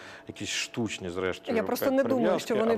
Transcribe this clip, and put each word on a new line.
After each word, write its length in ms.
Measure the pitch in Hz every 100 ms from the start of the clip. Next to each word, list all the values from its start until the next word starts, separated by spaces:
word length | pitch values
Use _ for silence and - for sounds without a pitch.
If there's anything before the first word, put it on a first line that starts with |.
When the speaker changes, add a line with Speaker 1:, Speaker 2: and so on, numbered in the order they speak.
| - - -
Speaker 1:
якісь 220 | - 95
штучні, 600 | - - - 110 - 92
зрештою, 480 | 87 92 87 - 226
Speaker 2:
Я 60 |
просто 220 | 202 247 269
Speaker 1:
пе-, 60 |
Speaker 2:
не 120 | 262
думаю, 360 | 247 262 226 165
що 80 | -
Speaker 1:
прив'язки, 60 |
Speaker 2:
вони 180 | 214
Speaker 1:
але 40 | 226